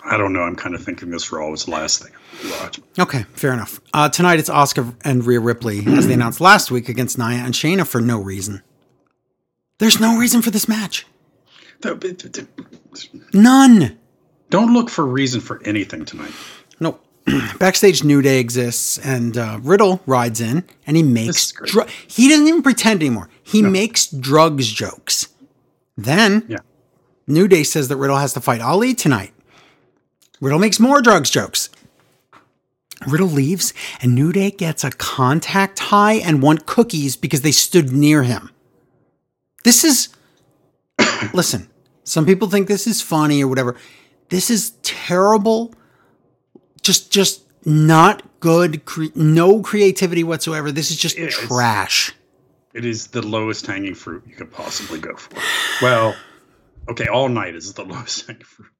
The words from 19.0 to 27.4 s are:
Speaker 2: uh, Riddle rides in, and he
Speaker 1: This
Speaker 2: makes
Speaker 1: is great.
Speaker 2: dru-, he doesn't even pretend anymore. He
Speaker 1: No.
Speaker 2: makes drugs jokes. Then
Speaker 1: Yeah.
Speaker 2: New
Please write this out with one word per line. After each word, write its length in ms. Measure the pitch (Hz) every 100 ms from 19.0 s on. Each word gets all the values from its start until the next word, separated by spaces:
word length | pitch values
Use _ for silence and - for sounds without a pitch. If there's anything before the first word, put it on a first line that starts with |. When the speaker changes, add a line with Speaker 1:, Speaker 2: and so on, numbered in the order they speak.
| 143 131 120 113
Speaker 2:
uh, 200 | 113 107
Riddle 400 | 123 196 202 185 -
rides 340 | 127 120 110
in, 240 | 113 135 - _ -
and 100 | 156
he 60 |
Speaker 1:
This 100 | 156
Speaker 2:
makes 320 | 117 113 - -
Speaker 1:
is 60 |
great. 180 | - -
Speaker 2:
dru-, 160 | 208 - - -
he 220 | - 262
doesn't 200 | 302 302
even 140 | 330
pretend 380 | 277 247 226 208
anymore. 280 | 151 113 87 _
He 200 | - 214
Speaker 1:
No. 80 | 202
Speaker 2:
makes 360 | 190 226 226 -
drugs 600 | 143 131 151 160 147 120
jokes. 600 | 107 101 - - - - _ _ _ _ _ _ -
Then 480 | 107 165 220 208 226
Speaker 1:
Yeah. 100 | 104 _ _ _ _ _ _ -
Speaker 2:
New 180 | 151